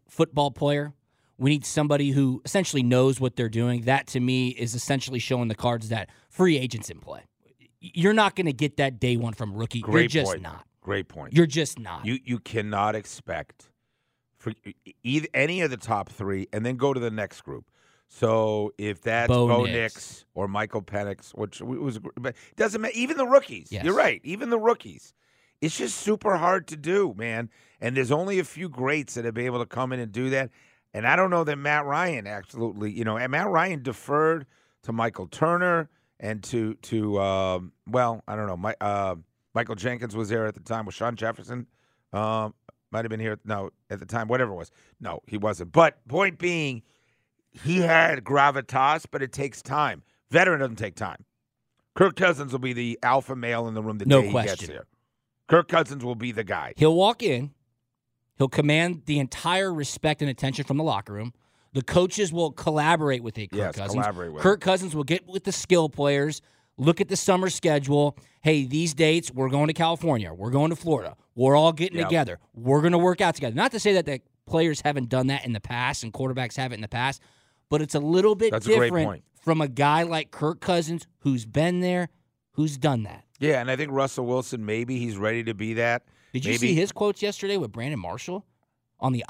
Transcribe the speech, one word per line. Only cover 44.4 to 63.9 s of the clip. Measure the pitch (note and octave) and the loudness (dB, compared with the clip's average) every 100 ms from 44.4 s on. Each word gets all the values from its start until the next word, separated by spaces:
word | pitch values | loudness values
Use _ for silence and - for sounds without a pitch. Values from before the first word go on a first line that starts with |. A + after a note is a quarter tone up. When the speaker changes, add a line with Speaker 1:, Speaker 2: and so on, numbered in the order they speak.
| A#2+ | 0
Speaker 2:
it | F2+ | -2
was. | G#2 _ _ - | -12 _ _ -14
No, | G2+ D#2+ - | -10 -10 -8
he | G#2 | -4
wasn't. | G#2+ F#2 F2 | -2 -4 0
But | D#3 D#3+ - - | 6 6 4 -6
point | D3+ G3 D#3 | 0 0 0
being, | F3 E3+ C#3+ A#2+ - _ _ _ _ _ _ | -4 -2 -4 -6 -14 _ _ _ _ _ _
he | - D3 F3+ | -10 -2 2
had | E3+ E3 E3 C#3 | 4 6 4 2
gravitas, | A2+ C#3 C#3+ C3+ C3 C3 C3+ D#3+ - | 0 4 4 4 -2 2 2 2 -2
but | C#3+ | -6
it | C3+ | -6
takes | C#3 C#3 - | -4 -6 -6
time. | - C#3+ C#3+ E2+ - _ - | -4 0 0 -2 -14 _ 2
Veteran | E3 F#3 D#3 | 4 6 4
doesn't | C3+ A2 | 0 -4
take | G#2+ - | -8 -6
time. | G2 - - _ _ _ _ _ _ - | -8 -8 -18 _ _ _ _ _ _ 4
Kirk | F#3+ - | 4 4
Cousins | F3+ C#3 C#3+ | 2 2 -2
will | C3 | -4
be | B2+ | -4
the | A#2+ A#2+ A#2 | -4 -4 -2
alpha | B2 C3+ C3 C3 | 2 2 0 -6
male | A#2+ A#2 A#2 | -2 -2 -2
in | |
the | A2 | -4
room | A2 G#2+ | -4 -2
the | C3 | 6
Speaker 1:
No | C#3 | 6
Speaker 2:
day | G#2 | 6
Speaker 1:
question. | A#2+ G#2 | 0 -2
Speaker 2:
he | F#2 | -4
gets | E2 | -8
here. | C#2 - _ _ _ _ _ - | -14 -16 _ _ _ _ _ 4
Kirk | E3 E3+ | 4 4
Cousins | E3 D3+ C#3+ | 0 0 -4
will | A#2+ A#2 | -6 -6
be | B2 | -6
the | G#2+ | -6
guy. | F#2+ F2+ C2 - | -4 -6 -6 4
Speaker 1:
He'll | D#3 E3 | 4 6
walk | G3 A#3 | 4 2
in. | A3 B2 C#3+ _ _ _ _ _ _ _ _ - | 0 0 -4 _ _ _ _ _ _ _ _ -2
He'll | C3+ | 0
command | - D3 D#3 E3+ E3+ - | 2 4 4 2 -2 -2
the | D3 | 0
entire | C3 - E3 F#3 G3 | 0 -4 0 0 0
respect | E3 C#3 - D#3 D3+ | -2 -6 -2 -2 0
and | D3 | -2
attention | B2 C3+ C3+ C#3 | -2 -4 -4 -2
from | C#3+ | 0
the | |
locker | D#3+ G2+ G#2 | 0 -2 -4
room. | G2+ A#2+ - _ _ _ | -10 -10 -12 _ _ _
The | C3+ | -6
coaches | B2 F3+ F3+ - G3 | 2 4 4 2 -2
will | E3 D#3+ | 0 -2
collaborate | - - D3+ D3+ E3+ D3 B2+ | -2 -2 2 4 2 2 -2
with | A#2 A2 | -4 -10
Kirk | G2+ | -8
Speaker 2:
Yes, | G#2 F#2+ - | -4 -4 -4
Speaker 1:
Cousins. | G2 | -4